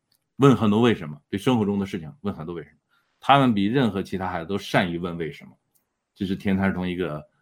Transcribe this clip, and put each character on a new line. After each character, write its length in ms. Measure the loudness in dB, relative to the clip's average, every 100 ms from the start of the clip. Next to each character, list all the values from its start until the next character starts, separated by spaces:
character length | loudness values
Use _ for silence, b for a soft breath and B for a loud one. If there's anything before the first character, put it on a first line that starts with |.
| _ _ _ 4
问 180 | 6 6
很 140 | 4
多 100 | 4
为 160 | 4 2
什 140 | -4
么， 100 | -14 _
对 80 | -4
生 220 | 0 2
活 60 | 0
中 120 | -2
的 80 | -4
事 140 | -8
情 100 | -12 -10
问 120 | -10
很 120 | -8 -10
多 100 | -12
为 80 |
什 60 | -14
么。 60 | _ _ _ _ _
他 180 | 4 4
们 160 | 4
比 120 | 2 0
任 260 | 2 0
何 100 | -2
其 160 | -6 -6
他 120 | -6
孩 100 | -6
子 80 | -6
都 100 | -6
善 320 | -2 -2 0
于 80 | -4
问 200 | -6 -8
为 120 | -10
什 140 | -12
么， 80 | -20 _ _ _ _ _ _ -8
这 100 | -6
是 120 | -4
天 180 | -2 0
才 80 |
儿 100 | 0
童 140 | -2 -4
一 80 | -4
个， 260 | -6 -8 -12 _